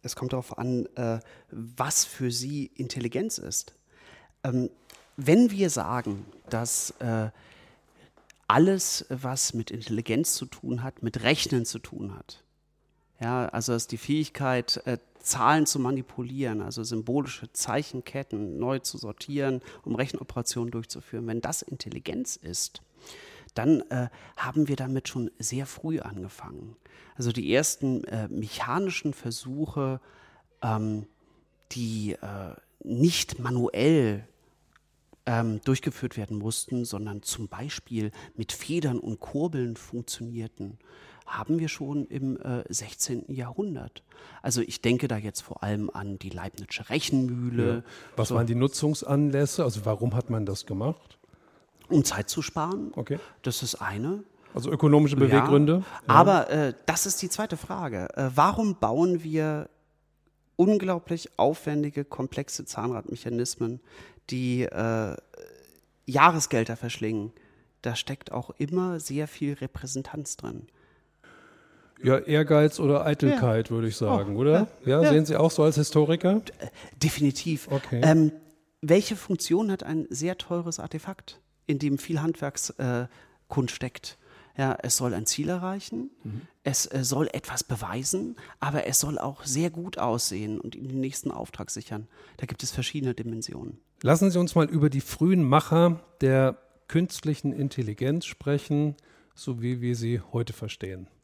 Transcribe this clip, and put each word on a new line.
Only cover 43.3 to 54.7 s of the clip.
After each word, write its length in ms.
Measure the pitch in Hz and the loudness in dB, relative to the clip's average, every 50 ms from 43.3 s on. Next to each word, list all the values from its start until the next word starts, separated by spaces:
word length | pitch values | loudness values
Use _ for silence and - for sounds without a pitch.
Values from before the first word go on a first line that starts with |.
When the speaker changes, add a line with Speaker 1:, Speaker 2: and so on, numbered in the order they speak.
| 139 | -8
Speaker 1:
Jahrhundert. 680 | 127 123 123 123 - 208 202 160 - - 120 _ - _ _ - - - - - - - | -8 -8 -8 -6 -6 -4 -4 -6 -8 -10 -12 _ -20 _ _ -20 -20 -20 -20 -20 -8 -4
Also 180 | 127 117 120 | -2 0 0
ich 200 | 117 - - - | -2 -2 -6 -2
denke 260 | - 117 123 120 147 | 2 2 2 2 2
da 100 | 123 123 | -2 -2
jetzt 240 | 107 104 107 - - | -4 -4 -6 -8 -8
vor 220 | - - - - - | -12 -12 -12 -6 -2
allem 260 | 101 104 104 104 - | -2 -2 -2 -2 -4
an 300 | - - 98 101 98 95 | -6 -8 -8 -8 -8 -8
die 100 | - 95 | -10 -10
Leibnizsche 580 | 92 90 87 95 - - 98 - - - - - | -10 -8 -10 -10 -10 -12 -12 -10 -10 -12 -6 -4
Rechenmühle. 840 | 120 156 - - 139 135 131 123 123 123 123 123 120 117 117 120 117 | -4 -2 -2 0 0 0 2 0 -2 -2 -4 -2 0 2 2 2 2
Speaker 2:
Ja. 60 | 117 - - - - - - - | 0 -6 -12 -20 -20 -20 -8 -2
Was 120 | - 110 | -2 0
Speaker 1:
So. 80 | - 123 | 2 4
Speaker 2:
waren 100 | 117 120 | 2 2
die 80 | 117 117 | 2 2
Nutzungsanlässe? 1120 | 120 131 139 - - 151 151 156 - - - 143 143 147 147 135 139 143 139 - - 160 | 2 2 2 2 2 0 0 0 0 0 2 4 4 4 4 4 2 2 2 2 0 0
Also 200 | 123 98 107 98 | 0 0 0 0
warum 280 | 107 107 - 117 123 101 | 0 0 0 0 0 0
hat 160 | 123 - - | -2 -2 -2
man 160 | 117 110 104 | -2 -2 -2
das 220 | 98 98 - - | -2 -4 -6 -6
gemacht? 500 | - 104 95 110 143 165 - _ _ - _ _ _ - _ _ _ _ _ _ _ _ _ - - | -6 -4 -2 -2 -2 -2 -4 _ _ -20 _ _ _ -20 _ _ _ _ _ _ _ _ _ -4 4
Speaker 1:
Um 140 | - 151 139 | 4 4 6
Zeit 260 | - - 104 104 - | 4 0 -2 -4 -2
zu 140 | - 160 147 | -4 -4 -6
sparen. 480 | - - 165 151 170 190 202 - - - | -4 -2 -2 -2 -2 -2 -4 -6 -6 -6
Speaker 2:
Okay. 220 | - 120 - 139 175 - - - _ | -8 -4 -4 -6 -6 -6 -14 -20 _
Speaker 1:
Das 220 | - 127 120 - 131 | -4 -4 -2 -2 -4
ist 100 | 120 - - | -6 -6 -4
eine. 420 | 98 92 98 104 117 151 190 208 202 _ _ _ _ - - | -6 -6 -4 -2 -2 -2 -2 -4 -6 _ _ _ _ -8 -6
Speaker 2:
Also 180 | 123 120 139 | -4 -2 -2